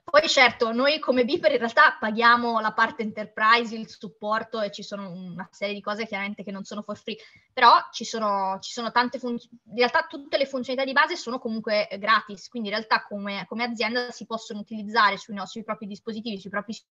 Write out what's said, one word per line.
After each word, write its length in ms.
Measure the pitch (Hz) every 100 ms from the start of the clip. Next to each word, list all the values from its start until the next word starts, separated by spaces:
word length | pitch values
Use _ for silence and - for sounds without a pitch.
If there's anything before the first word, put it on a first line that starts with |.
poi 280 | - 285 311
certo 420 | - 247 - 226
noi 260 | 233 277 302
come 280 | 302 254 233
Beeper 260 | 320 -
in 60 | 247
realtà 400 | 233 302 302 -
paghiamo 640 | 220 220 233 240 240 226
la 100 | 214
parte 300 | 214 190 -
enterprise, 760 | 220 214 208 - 220 233 233 226
il 140 | 220
supporto 720 | - 214 - 208 220 226 226
e 100 | 202
ci 100 | 202
sono 300 | - 202 196
una 340 | 180 185 175 185
serie 220 | - 202
di 80 | 202
cose 260 | 208 208 220
chiaramente 380 | 196 202 208 202
che 60 |
non 120 | 196
sono 200 | 202 214
for 140 | 208 208
free, 200 | - 208 - _ _
però 220 | - 240 349 -
ci 140 | - 226
sono, 540 | 226 214 196 190 190
ci 100 | -
sono 220 | - 226
tante 260 | 240 247 247
funz-, 300 | 247 240 _
in 240 | 240 _ 214
realtà 320 | 240 320 320
tutte 300 | 302 285 302
le 80 | 277
funzionalità 440 | 262 240 254 269
di 80 | 269
base 200 | 311 349
sono 200 | - 247
comunque, 520 | 240 220 220 208 -
eh, 80 | 196
gratis, 500 | 214 220 - 202 -
quindi 220 | 240 208
in 60 | 214
realtà 280 | 220 226
come, 420 | - 208 202 196 180
come 160 | 226 240
azienda 440 | 226 214 247 247
si 140 | - 220
possono 340 | 226 - 208
utilizzare 580 | 208 220 208 226 208 196
sui 160 | -
no-, 120 | 202 190
sui 200 | 226 220
propri 200 | 214 202
dispositivi, 540 | 202 - 220 226 196
sui 100 | 190
propri 240 | 208 202 214 _